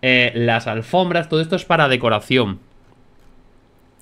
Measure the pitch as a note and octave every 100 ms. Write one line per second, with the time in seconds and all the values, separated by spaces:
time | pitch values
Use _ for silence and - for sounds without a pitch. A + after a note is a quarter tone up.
0 | C3 B2+ B2 A#2 A#2+ A#2 A2+ A2 A2+ F3+
1 | F3+ E3+ D#3+ D#3 D#3+ F3+ - E3 D3 B2+
2 | B2 G#2+ - B2+ A2 F#2+ - - _ _
3 | _ _ - - - _ _ _ _ _